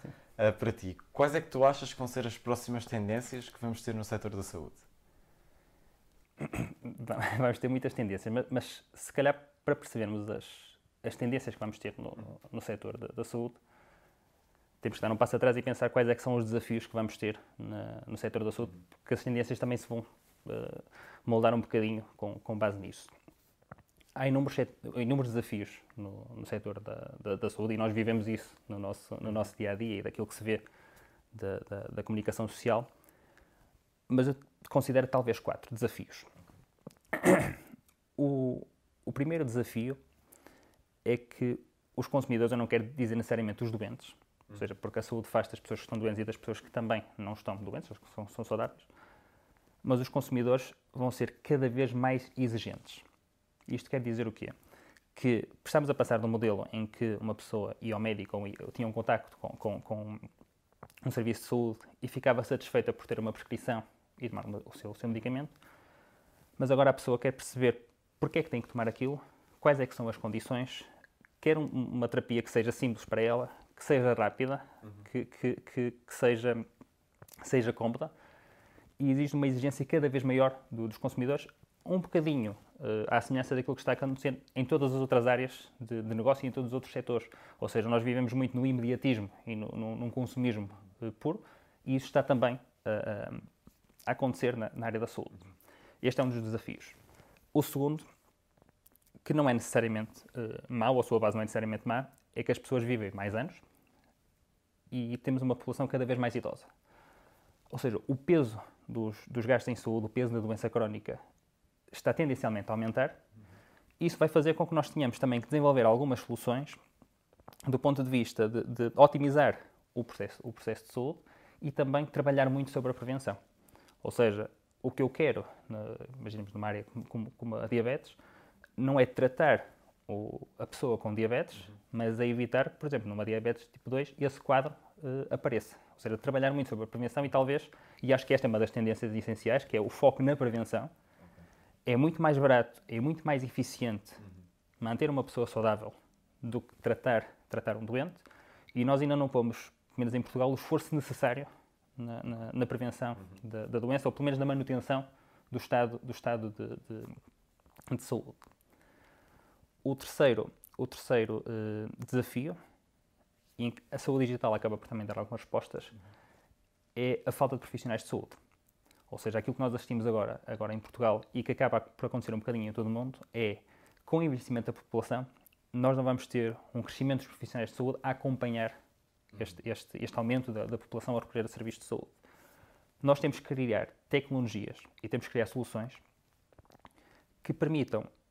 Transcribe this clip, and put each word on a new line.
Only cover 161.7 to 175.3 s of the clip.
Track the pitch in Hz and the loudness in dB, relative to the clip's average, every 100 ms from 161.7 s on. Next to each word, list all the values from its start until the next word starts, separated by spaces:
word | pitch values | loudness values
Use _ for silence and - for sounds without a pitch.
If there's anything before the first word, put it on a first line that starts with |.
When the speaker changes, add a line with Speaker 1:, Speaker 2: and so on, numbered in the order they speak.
| 107 - - 120 | -6 -8 -10 -2
Speaker 1:
desafio, | 127 120 123 151 170 - _ _ _ _ _ _ _ _ - | 0 0 -4 -6 -10 -16 _ _ _ _ _ _ _ _ -6
em | 120 | -6
que | - - | -6 -10
a | - | -6
saúde | - 135 123 | 0 2 2
digital | 123 117 | 2 0
acaba | 107 113 104 | 2 0 -4
por | - | -8
também | 113 107 | -8 -6
dar | 107 | -6
algumas | 104 117 | -6 -8
respostas, | - 113 - - - | -4 -4 -4 -12 -12
Speaker 2:
Uhum. | 110 95 107 - _ _ _ _ _ _ 120 | -20 -20 -20 -20 _ _ _ _ _ _ -2
Speaker 1:
é | 127 120 - | 0 0 -2
a | |
falta | - 131 127 | 0 0 0
de | |
profissionais | - 120 123 113 | -8 -8 -4 -4
de | - | -4
saúde. | 117 - - _ _ _ _ _ _ - | -6 -6 -16 _ _ _ _ _ _ -16
Ou | 113 | -8
seja, | 110 110 | -4 -2
aquilo | 131 | -2
que | 127 | -2
nós | 131 | -2
assistimos | 120 - 120 117 | -2 -4 -2 0
agora, | 110 110 - - | 2 0 -4 -10
agora | 110 107 | -6 -6
em | 110 | -6
Portugal | - - 113 107 - | -8 2 4 2 0
e | 123 | -6
que | 117 | -2
acaba | 120 127 113 | 2 4 2
por | - - 123 | -2 -8 -4
acontecer | 123 - | -4 -4
um | 110 | -4
bocadinho | - 117 107 | -2 -4 -4
em | |
todo | 113 110 | -4 -2
o | |
mundo | 113 127 135 - | -2 -6 -10 -8
é, | 117 107 101 _ - - _ - | -2 -2 -2 _ -20 -20 _ 0
com | 165 | 2
o | |
envelhecimento | 160 127 - 120 113 | 2 0 -2 -2 -2
da | |
população, | - - 117 - 123 131 | -8 -4 -2 0 -2 -4